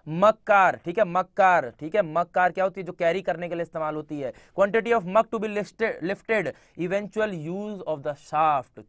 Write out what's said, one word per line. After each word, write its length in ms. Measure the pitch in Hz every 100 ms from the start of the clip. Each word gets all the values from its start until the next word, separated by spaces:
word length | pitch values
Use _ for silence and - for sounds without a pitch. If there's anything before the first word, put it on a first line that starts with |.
| 151
मक्कार, 720 | 160 208 214 - 202 180 123
ठीक 140 | 170 180
है, 60 |
मक्कार, 680 | 190 175 180 - 190 175 123 -
ठीक 140 | 151
है, 80 | 208
मक्कार 500 | 165 160 175 180 180
क्या 120 | 180
होती 160 | 190 190
है? 60 | 165
जो 60 |
कैरी 300 | - 170 185
करने 260 | 190 170 175
के 60 |
लिए 80 | 170
इस्तेमाल 320 | 165 165 151
होती 260 | 151 151 151
है। 120 | 127 - _ -
Quantity 380 | 202 226 220 233
of 80 | 175 208
muck 140 | 220
to 60 | 226
be 100 | 214 208
listed, 460 | 196 - 220 -
lifted, 460 | 165 196 - 208 151 - _ -
eventual 560 | 175 196 208 214 214 175 151
use 320 | 185 208 202 160
of 140 | 151
the 140 | 151 143
shaft, 680 | - 151 156 143 120 -